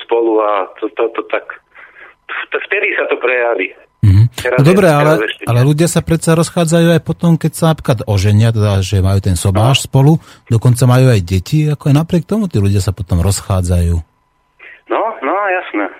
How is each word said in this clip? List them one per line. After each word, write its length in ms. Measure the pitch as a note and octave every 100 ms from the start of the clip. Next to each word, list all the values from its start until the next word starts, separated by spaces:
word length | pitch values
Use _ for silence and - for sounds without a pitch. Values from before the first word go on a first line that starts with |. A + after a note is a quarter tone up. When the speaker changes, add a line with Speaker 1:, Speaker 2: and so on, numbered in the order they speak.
Speaker 1:
spolu 400 | - A#2 A#2 G#2+
a 100 | G#2 G2+ F#2 -
to, 120 | G#2+
to, 180 | - A2+
to 120 | - G#2+
tak, 180 | A2 - - _ - - - - _ -
v-, 340 | - - D3
vtedy 260 | - G3+ G3
sa 100 | - D3
to 100 | C#3
prejaví. 560 | B2+ B2 A#2 G2+ F2+ - _ -
Speaker 2:
Mhm. 320 | G#2 F#2+ A#2
Speaker 1:
Teraz 240 | - B2 B2+
Speaker 2:
No 80 |
dobre, 220 | C#3 F#3+ F#3
Speaker 1:
je, 80 |
Speaker 2:
ale, 180 | D3 D3
Speaker 1:
teraz 160 | D#3 A2
ešte 140 | -
Speaker 2:
ale 160 | - A#2+
Speaker 1:
nie. 60 | C3+
Speaker 2:
ľudia 180 | D3+ E3+
sa 140 | E3
predsa 320 | D#3+ E3 -
rozchádzajú 540 | E3 E3 F3+ E3 E3+ E3+
aj 120 | E3
potom, 340 | E3 E3 E3+ D#3+
keď 160 | D#3+
sa 120 | - E3
napríklad 320 | D#3 - A2 -
oženia, 420 | G2+ G2+ G#2 A#2
teda, 320 | A2 G#2 F#2+
že 160 | F#2 G2
majú 220 | F#2 G2
ten 160 | G2 F2
sobáš 400 | G2 F#2+ A#2+ C#3
Speaker 1:
No. 80 | -
Speaker 2:
spolu, 260 | C3+ C#3 E3 - - -
dokonca 320 | A2 B2+ A#2+ B2+
majú 200 | B2+ C3
aj 140 | G#2+
deti, 480 | F2 F#2+ - D#3 D3+
ako 160 | D3
aj 100 | D3+ C#3
napriek 260 | E3 F3
tomu 220 | - G#3 G3
tí 100 | G#2+
ľudia 240 | G2 G2+
sa 100 | F#2+
potom 300 | - F#2+ F2
rozchádzajú. 800 | F2 G2 - F#2+ F2 F2 E2+ E2+ - _ _ _ _ _ - - -
Speaker 1:
No, 140 | C#3 A3 -
no, 120 | C3+ F#3 G3+
jasné. 320 | F3+ - - G2